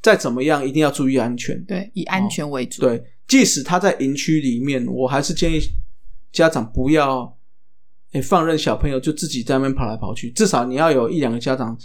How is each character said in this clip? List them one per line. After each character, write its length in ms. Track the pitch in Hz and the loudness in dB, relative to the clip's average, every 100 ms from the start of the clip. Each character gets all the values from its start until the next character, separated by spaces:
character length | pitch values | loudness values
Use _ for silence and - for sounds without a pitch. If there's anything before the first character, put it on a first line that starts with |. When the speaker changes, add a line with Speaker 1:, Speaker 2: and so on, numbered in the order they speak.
Speaker 1:
再 120 | - | 6
怎 180 | 196 139 | 4 2
么 120 | 120 | 0
样 240 | 143 147 135 | 0 0 0
一 60 | |
定 100 | 143 | 2
要 80 | 151 | 2
注 180 | 135 135 | 2 0
意 60 | 135 | 2
安 220 | 117 120 | 0 -4
全。 260 | - - | -4 -6
Speaker 2:
对， 260 | 180 - 302 | -6 -6 -6
以 100 | - | -8
安 260 | 165 185 196 | -2 0 0
全 180 | - 147 | -2 -4
为 140 | 139 123 | -4 -6
主。 180 | - | 0
Speaker 1:
哦， 60 | 135 | 2
对， 140 | 117 - - - | 0 -6 -16 2
即 160 | 262 233 | 6 6
使 180 | - | 2
他 160 | 135 180 | 0 2
在 160 | 190 - | 2 2
营 140 | 135 | -2
区 280 | 139 - 156 | -2 2 2
里 180 | 135 117 | 2 0
面， 260 | 135 135 120 | 0 -2 -2
我 220 | 127 127 | -2 0
还 140 | 139 | 0
是 120 | 147 | 0
建 200 | 160 170 | 2 2
议 60 | 160 - - - - - - - | 4 2 2 -2 -6 -8 -10 -8
家 160 | - 165 | 2 2
长 200 | 151 113 | 2 -4
不 200 | 131 131 | -2 2
要， 480 | 156 143 131 120 - - - - - - - - | 4 4 0 -4 -12 -18 -18 -18 -18 -18 -16 -8
诶， 80 | 139 | -6
放 240 | 127 185 160 | 2 2 4
任 120 | 156 | 0
小 180 | 156 107 | 0 0
朋 140 | 151 | 0
友 100 | 135 | 0
就 120 | 135 | -2
自 160 | 151 165 | -4 -4
己 160 | 127 | -6
在 120 | 117 135 | 0 0
那 40 | |
边 140 | 135 | 0
跑 120 | 135 117 | 0 -2
来 120 | 110 | -4
跑 160 | 107 | -6
去， 180 | 113 117 | -6 -6
至 160 | 123 214 | 0 2
少 160 | 139 | 2
你 120 | 123 131 | 0 2
要 160 | 165 | 2
有 180 | 139 113 | 4 2
一 100 | 170 | 0
两 120 | 131 | -2
个 60 | 117 | -2
家 180 | 120 131 | -2 -2
长 220 | 117 113 | -2 -6